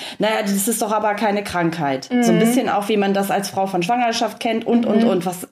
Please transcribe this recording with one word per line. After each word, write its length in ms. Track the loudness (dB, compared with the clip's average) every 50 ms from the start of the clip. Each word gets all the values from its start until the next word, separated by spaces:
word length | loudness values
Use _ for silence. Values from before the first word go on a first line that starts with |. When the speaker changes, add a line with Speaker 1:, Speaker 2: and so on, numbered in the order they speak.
| -12 -14 -6
Speaker 1:
„Naja, 240 | -2 -2 0 0 0
das 260 | 0 0 -2 0 0
ist 140 | -2 -2 -2
doch 100 | -2 -2
aber 220 | 0 0 0 0 0
keine 300 | 0 0 0 0 0 -2
Krankheit.“ 640 | -2 -2 0 0 0 0 -2 -2 -2 -2 -2 -4
So 260 | -2 0 2 4 4
ein 60 | 4
Speaker 2:
Mhm. 20 | 4
Speaker 1:
bisschen 280 | 4 4 2 2 0
auch, 220 | 0 -2 -2 0 0
wie 80 | 0
man 160 | 2 2 2 2
das 160 | 0 0 0
als 180 | -2 -2 -2
Frau 200 | -4 -4 -4 -2
von 160 | -2 -2 -2 0
Schwangerschaft 560 | 0 0 0 0 0 0 0 -2 -4 -4 -4
kennt 260 | -4 -2 -2 -2 0
und, 220 | 2 2 2 2
und, 160 | 2 2 4 4
Speaker 2:
Mhm. 60 | 4
Speaker 1:
und. 160 | 2 2 0
Was, 200 | -2 -6 -6 -10 -14